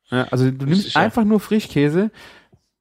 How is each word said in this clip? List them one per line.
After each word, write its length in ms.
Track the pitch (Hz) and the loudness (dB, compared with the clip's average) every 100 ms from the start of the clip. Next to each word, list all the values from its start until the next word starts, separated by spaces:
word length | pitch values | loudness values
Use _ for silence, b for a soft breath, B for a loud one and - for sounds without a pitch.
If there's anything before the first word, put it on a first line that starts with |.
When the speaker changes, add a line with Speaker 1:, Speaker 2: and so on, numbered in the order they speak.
| _ | _
Speaker 1:
Ja, 180 | 123 127 | -4 -2
also 140 | 127 131 | 0 0
du 60 | |
Speaker 2:
Nicht 100 | 131 139 | 0 0
Speaker 1:
nimmst 160 | 180 208 | 0 0
Speaker 2:
sicher. 140 | 147 | 0
Speaker 1:
einfach 240 | 202 240 208 | 0 0 2
nur 140 | 214 | 2
Frischkäse, 720 | - 214 - 151 147 160 214 B B B B _ _ _ | 0 -2 -2 0 0 0 -2 B B B B _ _ _